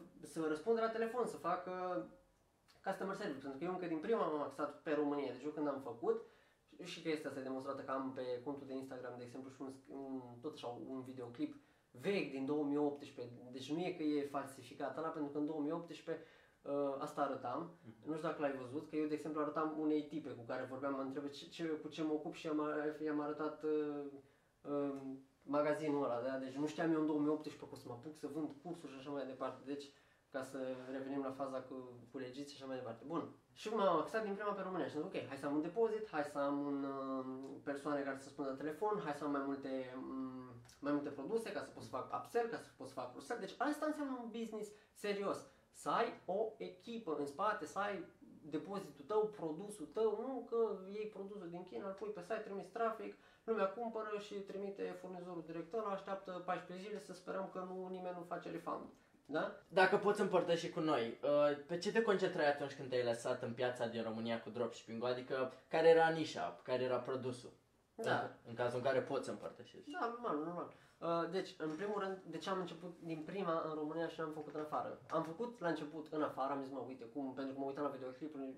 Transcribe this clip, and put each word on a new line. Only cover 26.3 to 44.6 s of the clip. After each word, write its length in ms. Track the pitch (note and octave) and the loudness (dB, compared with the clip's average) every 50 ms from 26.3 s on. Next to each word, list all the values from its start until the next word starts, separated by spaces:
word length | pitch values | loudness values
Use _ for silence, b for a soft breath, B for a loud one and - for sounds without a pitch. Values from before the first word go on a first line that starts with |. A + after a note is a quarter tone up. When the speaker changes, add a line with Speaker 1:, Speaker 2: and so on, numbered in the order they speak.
| C3+ | 0
Speaker 1:
Deci 160 | C3+ C3 B2+ C3+ | 0 -2 -2 -2
nu 120 | C#3 D3+ | 0 0
știam 240 | D3+ - - E3 D#3+ D#3+ | 0 2 4 4 6 6
eu 60 | D#3 | 6
în 60 | D#3 | 6
două 140 | D3+ D#3 D3 | 6 4 4
mii 100 | D3 D3+ | 6 4
optsprezece 340 | D#3 D3+ - D3 - - D3 | 4 2 0 -4 -8 -10 -12
că 60 | - | -12
o 40 | C3 | -12
să 80 | A#2+ - | -10 -10
mă 60 | B2+ A#2+ | -8 -8
apuc 220 | A#2 - D#3 D3+ | -8 -8 -10 -10
să 120 | - - C3+ C#3 | -6 -6 -4 -2
vând 160 | D#3+ D3+ C3+ C#3 - - | -2 -2 -2 -4 -6 -8
cursuri 280 | E3+ E3 C#3+ - C3 | -8 -8 -6 -8 -10
și 60 | C3 C3+ | -10 -8
așa 100 | C3+ D3 | -6 -4
mai 160 | C#3+ C#3 B2+ | -4 -4 -4
departe, 360 | C3 C3 - C3 B2+ B2+ B2+ - | -4 -4 -2 -2 -2 -2 -4 -6
deci 200 | C3+ C#3+ C#3+ - - b b b b b b b b | -6 -6 -6 -6 -10 b b b b b b b b
ca 120 | - C3+ C3 | -4 -4 -4
să 140 | - - C3+ C3 C3 C3 B2+ B2+ C3 | -4 -4 -2 -2 -2 -2 -4 -6 -6
revenim 300 | C3 C3+ C3+ C3+ C#3 C#3 | -4 -4 -2 -2 -2 0
la 100 | C3+ C3 | -2 -2
faza 260 | - C#3 C#3 C3 C3 | -2 -2 -2 -2 -2
cu, 180 | C3 C3 - C3+ C3 B2+ B2 A#2+ A#2+ A#2 - | -4 -4 -6 -8 -10 -10 -10 -12 -14 -14 -10
cu 60 | - | -8
legit 320 | C3 B2+ B2 B2 C#3+ C#3+ C#3+ | -6 -6 -6 -6 -8 -8 -8
și 60 | - | -10
așa 100 | - C3+ | -10 -8
mai 120 | C3 C3 | -6 -4
departe. 260 | B2+ G2+ A2+ A#2 - C3 | -4 -4 -6 -8 -8 -6
Bun. 280 | C#3+ E3+ D3+ - - - - _ _ - | -4 -2 -2 -2 -4 -8 -14 _ _ -14
Și 160 | - - G#3+ | -8 -4 0
m-am 300 | A3 G#3+ G3 F#3+ E3+ D#3 | 2 4 6 6 6 6
axat 240 | D3 - - G#3+ A3 | 4 2 0 0 0
din 100 | G3 G3 | 0 -2
prima 180 | G3 G#3+ G#3 | 0 0 0
pe 100 | G3 F#3+ | 0 0
România 260 | F#3 F#3+ F#3 E3+ C#3 | -2 -2 0 0 0
și 80 | B2+ C3+ | 0 0
am 40 | D3+ D#3+ | -2 -2
zis, 60 | F#3+ - | -2 -2
"Ok, 140 | D#3 C3 | -4 -4
hai 100 | A#2+ C#3 | -4 -6
să 80 | C3+ - | -4 -2
am 100 | C#3+ C#3+ | 0 2
un 60 | D3+ | 2
depozit, 460 | D#3 E3+ - A#3 A3+ A3 G#3+ G#3+ - - | 2 2 4 4 4 4 4 2 -2 -2
hai 120 | E3 D3+ C#3+ | 0 0 0
să 140 | C#3+ - | 0 2
am 200 | C#3+ C#3 C#3+ C#3+ C#3+ C#3+ C#3+ | 2 2 4 4 2 2 2
un, 140 | C#3+ C#3 C#3 | 0 0 0
uh, 420 | C#3 C#3 C3+ C3+ C3+ C3+ C3 C3 C3 C3 C3 C3+ C3+ C#3 - - | -2 -2 -2 -2 -2 -2 -2 -2 -4 -6 -6 -8 -8 -10 -8 -4
persoane 380 | D3 C#3 C#3 - D3+ D3 C#3 | -4 -4 -2 0 0 0 2
care 160 | C3+ C3+ C3+ | 0 0 -2
să 60 | C3+ - | -4 -6
răspundă 260 | - - - C#3 C3 | -8 -6 -4 -2 -2
la 60 | C3 | -2
telefon, 440 | C3+ C#3+ D#3 D3+ - G#3+ G#3+ G#3 F3 D#3 | -2 -2 -4 -2 0 2 2 2 2 0
hai 100 | D3+ C#3+ | -2 -2
să 100 | - D#3+ | 0 0
am 80 | C#3+ | 0
mai 100 | C#3+ C#3 C3+ | 2 2 2
multe, 240 | C#3 C#3 C3+ - C3+ C3 C3 C3 B2+ C3 | 0 -2 -2 -2 -2 -2 -2 -2 -4 -6
um, 540 | C3 C3+ C3+ C3 C3 C3 C3 B2+ B2+ B2+ B2+ A#2+ A#2+ - - - - | -6 -6 -4 -4 -4 -4 -4 -6 -8 -10 -10 -12 -16 -16 -18 -12 -4
mai 120 | C#3 C#3+ | 0 2
multe 180 | D3 C#3+ C#3+ C3+ | 2 2 2 0
produse 420 | - - C3+ E3+ A3 A3+ - G3+ | -4 -4 -2 0 2 2 2 0
ca 100 | G3 - - | -2 -4 -4
să 60 | - - | -6 -10
pot 100 | - A#2 | -12 -8
să 60 | A2+ | -4
fac 180 | - B2 - - - | -4 -4 -2 -2 -4
upsell, 300 | - - - - A#3 A#3 A3+ | -4 -2 0 2 2 2 2
ca 80 | D3 | 0
să 120 | - - - - | -4 -6 -8 -12
pot 100 | - C3+ | -12 -12
să 60 | - - | -8 -6
fac 180 | - - - | -6 -6 -6
cross-sell". 280 | - - - - A#3+ G#3 | -6 -8 -6 -4 -4 -4
Deci 160 | F#3+ F#3+ - | -4 -4 -2
asta 280 | - A#3+ D4 D4 - D#4 | 0 2 2 2 2 0
înseamnă 320 | D4+ D4 D4+ C#4+ C4+ C4 A#3+ A#3 | 0 0 0 -2 -2 -2 -4 -6
un 60 | A3+ | -6
business 380 | G#3 A#3 A3+ A3 A3 G#3+ | -4 -4 -4 -4 -4 -6